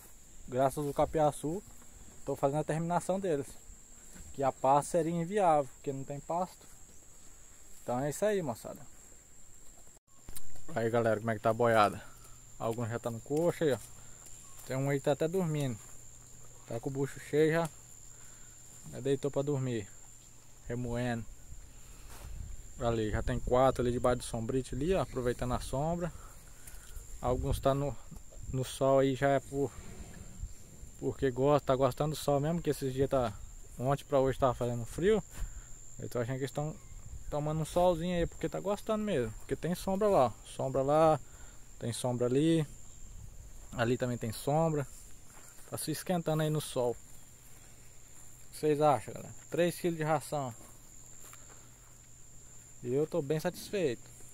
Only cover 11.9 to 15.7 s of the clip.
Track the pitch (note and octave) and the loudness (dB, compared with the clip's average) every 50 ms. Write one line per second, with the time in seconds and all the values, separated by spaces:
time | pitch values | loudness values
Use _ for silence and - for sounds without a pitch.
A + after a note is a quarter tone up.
11.9 | F2+ G#2 - - - - - - - - - - - - B2 A#2 A2+ A#2 A#2+ A2 | 6 2 -6 -12 -14 -16 -16 -16 -18 -18 -18 -18 -10 -4 -2 -2 0 0 -2 -2
12.9 | A2+ A#2 - B2 A#2 A2+ - - C#3+ D3+ E3+ F3 D3+ - E3+ D3+ B2+ G#2 - - | -4 -4 -4 -4 -4 -6 -4 -2 0 2 4 2 2 4 2 2 2 2 -2 -8
13.9 | - - - - - - - - - - - - - - - - B2 C3 C3+ C#3 | -14 -16 -16 -16 -16 -16 -14 -14 -14 -14 -14 -16 -16 -14 -8 -4 -2 0 2 2
14.9 | C#3 C#3 - D3+ C#3+ C3 D#3+ D#3+ E3+ F#3+ F#3 D#3+ D#3 D3+ C#3+ C3+ | 2 2 4 2 2 4 2 0 2 2 2 2 2 0 0 0